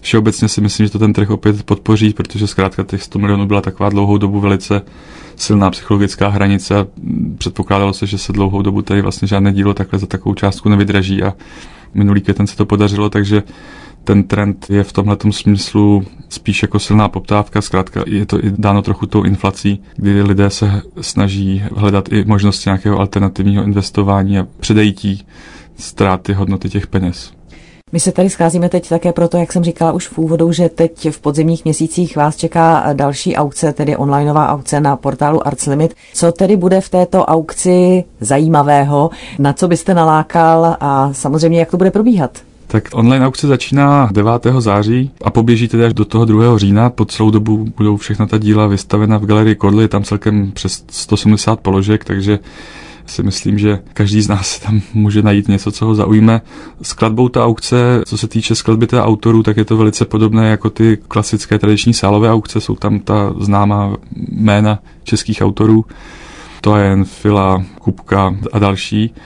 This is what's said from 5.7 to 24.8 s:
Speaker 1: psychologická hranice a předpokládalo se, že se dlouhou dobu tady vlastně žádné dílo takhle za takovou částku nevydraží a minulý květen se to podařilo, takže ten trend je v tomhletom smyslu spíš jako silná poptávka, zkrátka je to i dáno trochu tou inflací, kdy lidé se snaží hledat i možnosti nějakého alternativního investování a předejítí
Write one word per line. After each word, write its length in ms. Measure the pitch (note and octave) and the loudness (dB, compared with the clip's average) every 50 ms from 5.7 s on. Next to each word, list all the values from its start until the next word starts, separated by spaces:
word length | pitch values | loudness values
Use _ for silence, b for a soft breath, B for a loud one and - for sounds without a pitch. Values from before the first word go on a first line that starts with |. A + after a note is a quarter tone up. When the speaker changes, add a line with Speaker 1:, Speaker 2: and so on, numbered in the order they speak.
Speaker 1:
psychologická 560 | - - - - G#2 G2+ G2+ G2 - - G#2 | -2 -4 -4 -2 0 0 0 -2 -2 -2 -2
hranice 520 | G2+ G2+ G2+ G2 G2 G2 F#2+ - - G2+ G2+ | -2 0 0 0 0 0 0 0 0 0 0
a 80 | G2 - - - - - - - - E2 - | -2 -2 -8 -10 -8 -6 -4 -4 -4 -6 -6
předpokládalo 560 | - - E2+ - - F#2 - G2+ G2 G2+ G2 F#2+ | -8 -8 -6 -6 -6 -2 0 0 0 0 0 -2
se, 120 | - G#2 | -4 -6
že 100 | G2 G2+ | -6 -6
se 160 | F#2+ - - G#2 | -6 -6 -4 -2
dlouhou 280 | G#2 G2 F#2+ G2+ G2 | 0 0 0 0 -2
dobu 200 | G2 G2+ F#2+ G2+ | -2 -2 -2 -2
tady 200 | - - G2 G2+ | -2 0 -2 0
vlastně 260 | G2 F#2+ F#2 - G2+ | 0 -2 -4 -4 -4
žádné 260 | G2 G2+ G2 G2 G2 G2 | -2 0 2 2 2 2
dílo 200 | G2 G2 G2+ G2 | 2 0 0 0
takhle 260 | - G2 - - G2 | -2 -4 -4 -4 -4
za 60 | G#2 | -4
takovou 280 | - - F#2 - G#2 G2+ | -4 -6 -4 -4 -4 -2
částku 340 | - - G2 G2 - - G#2+ | 0 -2 -2 -2 0 0 2
nevydraží 540 | G#2 G2 G2+ G2+ G2 G2 F#2+ F#2+ G2 F#2+ F#2+ | 2 2 2 2 0 0 0 0 -2 -2 -2
a 100 | G2 G2+ B B B B B B B B B B B - | -4 -6 B B B B B B B B B B B -2
minulý 280 | G#2 G#2 G2+ G2+ G2+ | 0 2 2 2 2
květen 260 | G2+ - G2 - G2+ | 0 0 0 0 -2
se 100 | G2+ - | -2 -2
to 80 | - G#2 | -4 -2
podařilo, 440 | - G#2 G2+ G#2 G2+ G2+ G2+ G#2 G2+ | 0 2 2 2 0 0 0 -2 0
takže 340 | - A2 G2+ G2+ G#2+ G#2 G2+ B B B B B B B B B B B - | 0 -2 0 0 0 0 -2 B B B B B B B B B B B -2
ten 200 | - G2+ G2+ F#2+ | 2 2 2 2
trend 420 | - G#2 G2+ G#2 G2+ G2 - - - | 0 -2 -2 -2 -2 -4 -6 -6 -2
je 140 | G2+ G2+ G2 | -2 -2 -2
v 100 | - - | -2 -2
tomhletom 380 | - G2 G#2 G2+ G2+ - G#2 | -2 0 0 -2 0 0 -2
smyslu 720 | G2+ - - G#2+ G#2 G2 - - - G#2+ G#2 G#2 G#2 G2 F#2 - - - - - | -2 0 0 0 0 0 -2 -2 0 2 4 4 2 2 0 -4 -12 -20 -20 -18
spíš 320 | - - - - G2 - | -18 -8 -6 -4 -2 -2
jako 180 | G#2 - - G#2 | -2 -2 -2 -4
silná 280 | - - G#2 G#2 G#2 G2 | 0 2 2 2 2 0
poptávka, 520 | - F#2+ F2+ - G#2 G#2 G#2 - - G#2+ | -2 -6 -4 -2 -2 -2 -2 -2 -4 -4
zkrátka 420 | - - - F#2+ F#2+ - - - - | -4 -2 -2 -4 -4 -4 -6 -6 -4
je 180 | - G#2+ G2 G#2 | -2 -2 -4 -2
to 200 | - - - - | -2 -2 -2 -2
i 60 | G#2 G2+ | -2 -2
dáno 240 | G#2 G#2+ G2+ G2+ G2+ | 0 0 2 2 0
trochu 240 | G2+ - G#2 - G#2+ | 0 -2 -4 -4 -4
tou 180 | G#2 - G#2+ G2 | -2 0 0 0
inflací, 580 | F#2+ G2 - - G2 - - - G2+ G2+ G2 B B B | 0 0 0 -2 -4 -4 -2 -2 -4 -4 -4 B B B
kdy 260 | - G2+ G2+ G2+ G2+ | -4 -2 0 2 2
lidé 280 | G2+ G2+ G2 G2 G2+ G2+ | 2 2 2 2 0 0
se 320 | - - A2 G2+ G2+ F#2 - - - - | 0 0 0 0 0 -2 -4 -8 -14 -12
snaží 640 | A2 - - - G2+ G2 G2 G2+ G2 F#2+ F#2+ G2 G2+ - G#2 | -12 -6 -2 -2 0 0 0 -2 -2 -2 -2 -2 -4 -6 -4
hledat 360 | G2+ G#2 G2+ G2 G2 F#2+ - | -2 0 2 2 0 0 0
i 120 | - G#2 F#2 | -2 0 0
možnosti 440 | G#2 G#2+ F#2+ F#2+ G2+ F#2+ - - G2+ | 2 0 2 2 0 0 -2 -2 -2
nějakého 300 | G2 G2 - G#2 G2+ F#2+ | -2 -2 0 0 0 0
alternativního 640 | G2+ G2+ - G2+ G2+ F#2+ - - G2 G2 G2+ G2+ G#2 | 0 0 0 0 -2 0 -2 -2 0 0 0 0 0
investování 760 | G#2 G2 G2+ F#2+ - - G#2+ G2+ G2 G2 G2 F#2+ G2 G2+ F#2+ | 0 0 -2 -2 -2 -2 -2 0 2 2 0 0 0 0 -2
a 80 | F#2 - - - | -2 -4 -10 -8
předejítí 640 | - - G#2+ G#2+ | -2 0 2 2